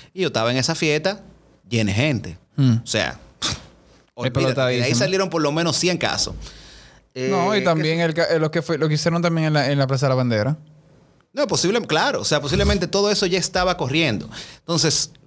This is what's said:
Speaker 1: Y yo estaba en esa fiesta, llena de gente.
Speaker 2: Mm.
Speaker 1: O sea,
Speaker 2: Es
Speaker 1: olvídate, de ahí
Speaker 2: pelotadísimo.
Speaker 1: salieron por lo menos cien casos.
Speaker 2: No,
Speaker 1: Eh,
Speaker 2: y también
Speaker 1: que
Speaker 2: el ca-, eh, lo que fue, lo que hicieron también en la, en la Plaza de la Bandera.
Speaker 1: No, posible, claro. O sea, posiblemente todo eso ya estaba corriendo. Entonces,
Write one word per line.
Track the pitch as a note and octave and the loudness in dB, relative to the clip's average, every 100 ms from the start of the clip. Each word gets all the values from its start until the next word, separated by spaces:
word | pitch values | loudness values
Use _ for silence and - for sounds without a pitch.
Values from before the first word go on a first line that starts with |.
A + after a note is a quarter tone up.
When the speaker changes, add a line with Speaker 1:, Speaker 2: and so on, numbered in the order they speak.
| - F#3 | -16 -6
Speaker 1:
Y | |
yo | E3+ | -2
estaba | A2+ A2+ | 0 0
en | B2+ | 0
esa | C3 | 0
fiesta, | D#3+ D#3+ D3 F#3 G3+ - - _ _ - | 0 0 0 -2 -6 -12 -20 _ _ -4
llena | A#2 G#2+ | 0 0
de | G2 | 2
gente. | A2+ G2+ F#2 E2+ _ - | 0 0 -6 -14 _ 0
Speaker 2:
Mm. | C3+ A#2 | 4 2
Speaker 1:
O | - | 0
sea, | A2 D2 - - - | -2 -2 -4 -16 -8
Speaker 2:
Es | - - - - _ - _ - | -6 -6 -12 -20 _ -20 _ -6
Speaker 1:
olvídate, | |
de | B2 | -4
ahí | |
Speaker 2:
pelotadísimo. | B2+ C3 B2+ B2+ B2 B2 A#2 | 0 0 0 0 0 0 2
Speaker 1:
salieron | F#3+ F#3+ F#3 | 2 0 0
por | D#3+ | 0
lo | D3 | 0
menos | D3+ E3+ - | 0 0 0
cien | F3 F3 | 0 0
casos. | A2+ - - - - - - - - - _ B2+ | -2 -2 -4 -6 -14 -18 -20 -20 -20 -20 _ -6
Speaker 2:
No, | C3 F#3 F3+ | -2 0 2
Speaker 1:
Eh, | G#3+ | 2
Speaker 2:
y | |
también | F3+ D#3+ D3+ E3 | 2 0 0 0
Speaker 1:
que | |
Speaker 2:
el | E3+ | 0
ca-, | D#3+ D3+ E3 | 0 2 2
eh, | |
lo | D#3 | 0
que | E3+ | -2
fue, | - D#3+ | -2 -2
lo | D#3 | 0
que | |
hicieron | D3+ E3+ E3+ | 0 0 0
también | E3+ E3 D#3 | 0 0 2
en | |
la, | D3+ C3+ | 2 2
en | C#3 | 2
la | C3 | 2
Plaza | C3+ C#3 | 2 2
de | |
la | B2+ | 2
Bandera. | B2 A2 A2 D#3 - - - - _ _ _ | 2 2 0 -2 -8 -20 -20 -20 _ _ _
Speaker 1:
No, | A#3+ C#4 | -4 -2
posible, | D3 E3+ A#3 G#3 | 0 2 0 0
claro. | D3+ A#3+ C#3+ | 0 0 0
O | G#2+ | 0
sea, | D3 | -2
posiblemente | C#3+ F#3 G3+ G3+ F3 | 0 0 2 2 0
todo | G3 G#3 | 0 2
eso | G3+ F#3+ | 2 0
ya | F3+ | 0
estaba | F3+ F#3 F3+ F3+ | -2 0 0 0
corriendo. | C#3 D3+ D#3+ G#2 D2+ - - - | 0 0 2 0 -6 -14 -16 -16
Entonces, | - E3 D#3+ - - - | -4 0 0 0 -4 -10